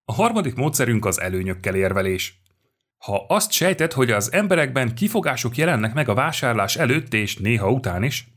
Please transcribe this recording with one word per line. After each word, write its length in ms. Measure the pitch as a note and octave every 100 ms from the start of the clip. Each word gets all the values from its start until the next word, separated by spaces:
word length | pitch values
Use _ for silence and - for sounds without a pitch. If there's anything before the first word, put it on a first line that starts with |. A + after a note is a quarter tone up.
A 80 | -
harmadik 420 | A#2 A3+ A3 D3
módszerünk 500 | B2 D3 D3 A#2+ A2
az 160 | G2+ F2+
előnyökkel 540 | F#2 F#2 F#2 F2+ G2+
érvelés. 680 | F#2+ F#2+ F#2+ F#2+ F#2 - - _ _ _ _ _ _
Ha 200 | - G2 -
azt 240 | G3+ G#3+
sejted, 400 | - F3 F#3 E3
hogy 180 | C3+ B2
az 220 | G#2 G2+
emberekben 640 | F#3 G#3 E3+ C#3 C3 A#2+
kifogások 640 | A#2 G#3 A3 D3 B2 A#2+ B2
jelennek 380 | E3 B2+ A2
meg 140 | C#3 C3
a 60 |
vásárlás 640 | G#2 D3+ - C3 A2 G2 -
előtt 380 | C3 D3+ -
és 220 | A2 G#2 -
néha 340 | G2 A#2 G2
után 320 | C3 G2 F2
is, 260 | B2+ - -